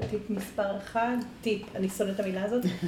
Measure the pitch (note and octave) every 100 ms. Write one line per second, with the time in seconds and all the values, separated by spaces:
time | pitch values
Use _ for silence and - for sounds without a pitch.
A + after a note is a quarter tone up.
0 | - G#3 G3+ G3+ - - G3 G3 - A#3
1 | A#3 B3 - - A3+ G3+ - F#3 F#3+ -
2 | G3 G3 G3 F#3 G3+ A#3+ F#3 -